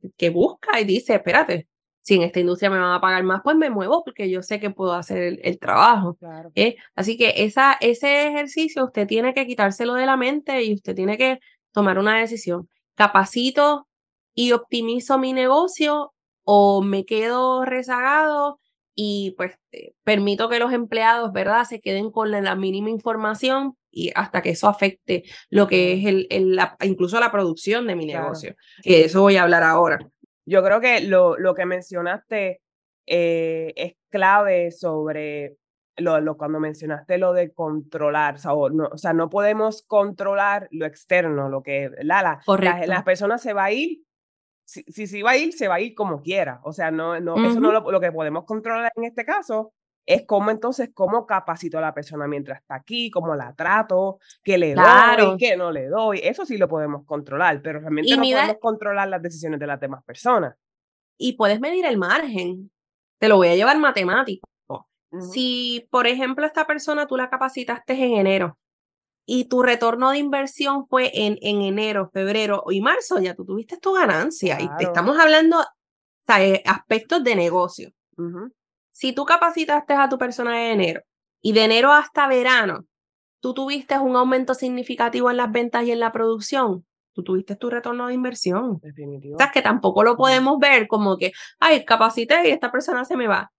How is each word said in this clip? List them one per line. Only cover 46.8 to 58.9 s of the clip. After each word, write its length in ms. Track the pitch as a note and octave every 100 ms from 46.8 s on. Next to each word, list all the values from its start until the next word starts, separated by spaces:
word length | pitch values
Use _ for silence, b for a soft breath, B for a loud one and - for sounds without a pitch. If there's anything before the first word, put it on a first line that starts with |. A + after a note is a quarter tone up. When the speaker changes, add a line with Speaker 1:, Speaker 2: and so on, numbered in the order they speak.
| D#3+
Speaker 2:
no, 300 | D#3+ E3 E3+
no, 160 | E3+ F3+
eso 180 | A3+ A#3
Speaker 1:
Ujú. 40 |
Speaker 2:
no 120 | C4
lo, 200 | A3 G#3+
lo 80 | F#3+
que 120 | F3
podemos 340 | D#3+ D3+ D#3+ -
controlar 460 | G#3+ A3+ A3+ A#3 A3+
en 80 |
este 220 | A#3 A#3 A3+
caso 480 | G4+ F4 A3 A3 _ _ _ -
es 200 | F#3 -
cómo 260 | G3+ G#3
entonces, 380 | G#3+ A#3 C4+ A#3
cómo 320 | - F#3 A3+ A3
capacito 520 | F#3+ F3+ E3 E3 D#3+
a 40 |
la 120 | D#3
persona 340 | D3 D3 D3+ C#3+
mientras 320 | D3 C#3+ C3+
está 160 | - C3+
aquí, 340 | - A#3+ A#3
cómo 260 | F3+ E3 C#3+
la 180 | B2
trato, 640 | C3+ E3+ G#3+ A3 F#3 F#3+ F#3+ B B
qué 140 | - F3+
le 160 | E3
Speaker 1:
Claro. 540 | C#3 F3 F#3+ A#3 A#3+ G3
Speaker 2:
doy, 100 | F#3+
qué 180 | A#3+ F#3
no 160 | F3
le 160 | D3+ C3
doy, 320 | G3+ A3 G3
eso 220 | F#3+ - E4
sí 120 | G#3+
lo 100 | F3
podemos 380 | D#3 D3+ C#3+ -
controlar, 560 | D3 C#3+ C#3 F3 C#3+
pero 180 | D#3 D3+
realmente 300 | D#3 D3+ F3+
Speaker 1:
Y 40 | C4+
Speaker 2:
no 60 |
Speaker 1:
mira 200 | C4 C4
Speaker 2:
podemos 200 | D4 D#4+
controlar 460 | A#3 G#3+ G#3